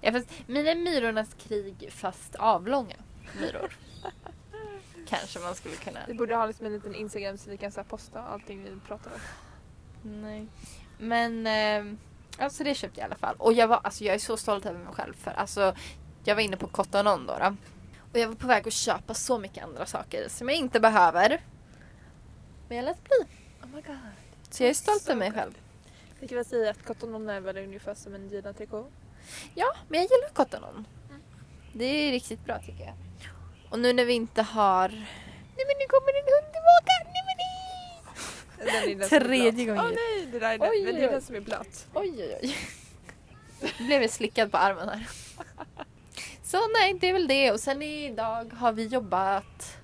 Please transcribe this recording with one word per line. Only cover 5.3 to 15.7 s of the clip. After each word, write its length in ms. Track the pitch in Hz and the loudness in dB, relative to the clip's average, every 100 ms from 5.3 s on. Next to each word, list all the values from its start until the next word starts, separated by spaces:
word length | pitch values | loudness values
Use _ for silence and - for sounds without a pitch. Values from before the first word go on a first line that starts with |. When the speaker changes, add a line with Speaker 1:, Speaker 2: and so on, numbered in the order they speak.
| 185 | -10
Speaker 1:
man 160 | 175 | -10
skulle 220 | 180 - 165 | -10 -12 -12
kunna. 240 | - - - | -12 -12 -12
Speaker 2:
Vi 60 | |
borde 200 | 226 233 233 | -6 -2 0
ha 100 | 220 | -2
liksom 200 | 220 220 | -4 -10
en 60 | |
liten 220 | 208 208 | -10 -10
Instagram 440 | 208 214 208 196 202 | -10 -10 -8 -8 -10
så 120 | - | -14
vi 60 | 196 | -10
kan 160 | 202 | -10
så 80 | 202 | -10
här 40 | 196 | -12
posta 340 | 214 - - | -14 -14 -14
allting 420 | 240 202 - 196 | -12 -12 -14 -16
vi 160 | 196 196 - | -14 -18 -14
pratar 220 | 208 - | -14 -14
om. 100 | - - - - - - - - - | -14 -14 -16 -20 -20 -20 -20 -20 -18
Speaker 1:
Nej. 440 | 220 208 214 214 220 - - - - - | -16 -14 -12 -12 -14 -16 -18 -18 -20 -12
Men, 480 | 220 233 233 226 226 | -2 0 2 0 0
ehm, 520 | 214 214 214 208 214 - - - - | 2 2 0 -2 -14 -16 -20 -20 -6
alltså 260 | 285 - | -6 -2
det 100 | 294 | -2
köpte 260 | 285 - - | -2 -4 -8
jag 40 | |
i 60 | - | -8
alla 80 | - | -4
fall. 160 | - - | -4 2
Och 140 | - | 4
jag 160 | 233 226 | 6 6
var, 120 | 233 | 6
alltså 200 | 202 - | 2 -4
jag 100 | 208 | 0
är 40 | 202 | 0
så 180 | - 220 | 0 -4
stolt 300 | - 202 196 | -2 -2 -2
över 120 | 175 | -10
mig 160 | 175 | -12
själv 180 | - - | -8 -10
för 160 | - - | -8 -10
alltså... 440 | - 202 - 196 | -4 -4 2 2